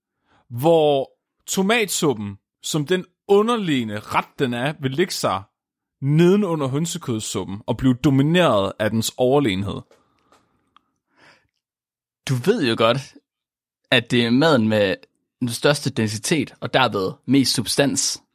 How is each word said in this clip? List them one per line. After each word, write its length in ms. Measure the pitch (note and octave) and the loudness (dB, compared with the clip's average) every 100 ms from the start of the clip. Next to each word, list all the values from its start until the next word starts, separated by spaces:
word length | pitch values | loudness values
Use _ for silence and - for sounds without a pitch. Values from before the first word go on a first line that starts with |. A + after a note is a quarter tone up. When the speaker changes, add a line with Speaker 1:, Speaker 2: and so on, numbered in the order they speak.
| _ _ _ _ _ | _ _ _ _ _
Speaker 1:
hvor 560 | A#2+ D3 E3 D3+ C#3 B2+ _ _ _ - | -2 2 4 4 2 -2 _ _ _ -8
tomatsuppen, 920 | - F#3+ A#3+ G#3 - D#3+ A2 G2+ G2+ _ _ | -2 0 0 0 -2 -2 -2 -6 -12 _ _
som 240 | - D#3+ C#3 | -6 -4 -2
den 180 | F#3 F3+ _ - | -4 -4 _ 2
underliggende 720 | G3+ G#3+ A#3+ F#3 C#3 A2 G#2 | 2 2 -2 -2 -2 -2 -8
ret, 380 | - B2 - - | -6 -4 -4 -4
den 160 | C3+ | -4
er, 200 | A#2+ C3 D#3 | -2 -4 -4
vil 100 | C3+ | -6
lægge 220 | C3+ F#3 | -2 -4
sig 300 | - A#2+ F#2+ G2 _ _ _ _ _ | -2 -4 -4 -6 _ _ _ _ _
neden 440 | C3 D3+ F3 G3+ | 0 4 4 4
under 240 | G3+ E3 C3+ | 0 -2 -4
hønsekødssuppen 960 | C#3 E3 E3+ - A2+ - G#2+ F2+ G2 - | -4 -4 -6 -6 -6 -6 -8 -8 -10 -6
og 100 | A#2 | -2
blive 180 | C3 | 0
domineret 800 | B2 D#3 C3+ C#3+ F3 E3+ G#2+ G2 - | 2 2 2 4 2 2 2 0 -2
af 120 | G#2+ | -2
dens 240 | A2 G#2+ - | -2 -4 -2
overlegenhed. 640 | B2+ C#3+ C3+ F#2 G2+ E2+ - _ _ _ _ _ _ _ _ _ _ _ _ _ _ _ _ _ _ _ _ _ _ _ - | 2 2 2 -2 -6 -8 -12 _ _ _ _ _ _ _ _ _ _ _ _ _ _ _ _ _ _ _ _ _ _ _ -4
Speaker 2:
Du 60 | |
ved 340 | B2+ B2+ A#3 C3 | -2 0 0 0
jo 60 | A2+ | 2
godt, 360 | A2+ B2 - - _ _ _ _ _ _ _ | 2 2 -4 -18 _ _ _ _ _ _ _
at 200 | B2+ A2+ | 0 2
det 160 | B2 A#2 | 0 2
er 40 | |
maden 380 | A#2+ E3 C#3+ A2 | 2 4 4 4
med 280 | G#2+ G2 F2+ - _ _ _ | 2 2 0 -8 _ _ _
den 80 | B2 | -6
største 420 | A#2 D3+ D3+ C#3 | -2 0 0 -2
densitet, 640 | A2 A2 G#2+ - E3 A2+ - | -4 -4 -4 -2 -2 -4 -10
og 140 | B2+ | -4
derved 380 | C#3 B2 G#2 F#2 - - | 0 0 0 -4 -6 0
mest 280 | C3+ C3 | 2 2
substans, 680 | - G#2+ - C#3+ F2+ - - _ | -2 -2 0 0 0 -4 -6 _